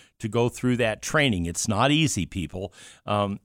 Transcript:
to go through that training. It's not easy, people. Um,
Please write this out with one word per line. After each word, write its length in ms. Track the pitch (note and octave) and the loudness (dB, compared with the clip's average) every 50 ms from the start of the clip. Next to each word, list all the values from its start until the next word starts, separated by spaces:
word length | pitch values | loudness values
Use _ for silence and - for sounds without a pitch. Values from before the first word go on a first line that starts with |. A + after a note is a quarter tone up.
| - _ _ _ | -20 _ _ _
to 100 | - G#2+ | -8 -4
go 200 | G#2 A#2+ A#2+ A#2+ | 0 0 0 0
through 280 | - - - B2 B2 | -2 -2 0 0 2
that 260 | A#2 A#2+ A2 G#2+ - - | 2 2 0 -2 -4 -4
training. 440 | - - D#3 C#3+ C3+ G#2 F2+ E2+ | -2 2 2 4 4 2 0 -2
It's 200 | E2 E2+ - - | -2 -4 -4 -2
not 240 | - G#2 G2+ B2 C#3 | -2 0 2 2 4
easy, 360 | D3 D#3 D#3+ C3 - G#2+ E2+ | 4 4 2 2 0 -2 -4
people. 460 | - - G2 E2 D2 - F#2 F#2+ - - - - - - _ _ | -4 -4 -6 -6 -6 -8 -10 -10 -10 -12 -16 -20 -20 -20 _ _
Um, 340 | - G#2 G#2 G2+ G2+ G2+ - - | -2 0 0 0 0 -2 -6 -8